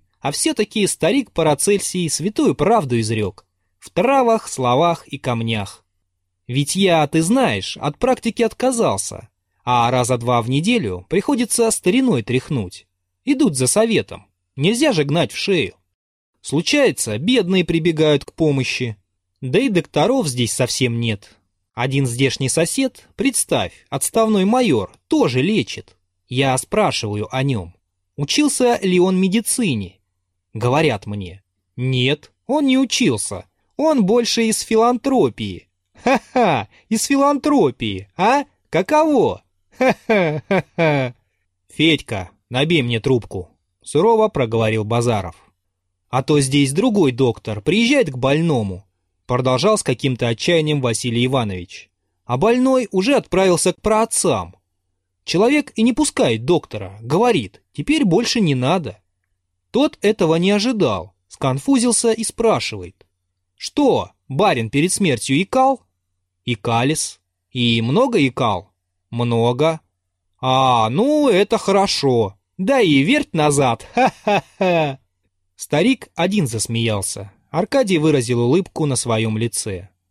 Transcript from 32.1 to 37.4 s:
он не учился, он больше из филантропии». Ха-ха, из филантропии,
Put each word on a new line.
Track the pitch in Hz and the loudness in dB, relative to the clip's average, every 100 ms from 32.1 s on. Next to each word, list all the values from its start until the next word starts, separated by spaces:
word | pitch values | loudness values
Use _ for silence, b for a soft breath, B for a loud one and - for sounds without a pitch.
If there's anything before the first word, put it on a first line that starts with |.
| 151 - _ - | -2 -6 _ -4
он | 285 277 | 0 2
не | 262 | 2
учился, | 262 - 214 110 - 92 - _ _ - | 0 0 0 0 -4 -10 -14 _ _ -2
он | 311 285 185 | 0 2 2
больше | 240 233 - | 2 2 0
из | 226 208 | 0 -2
филантропии». | - 220 233 247 269 262 139 - 104 87 - _ _ _ | 0 2 2 2 0 2 2 -2 -8 -10 -16 _ _ _
Ха-ха, | 233 269 - 254 214 135 98 b b | -2 -2 0 0 2 0 -4 b b
из | 220 - | -4 0
филантропии, | 277 277 285 | 2 2 2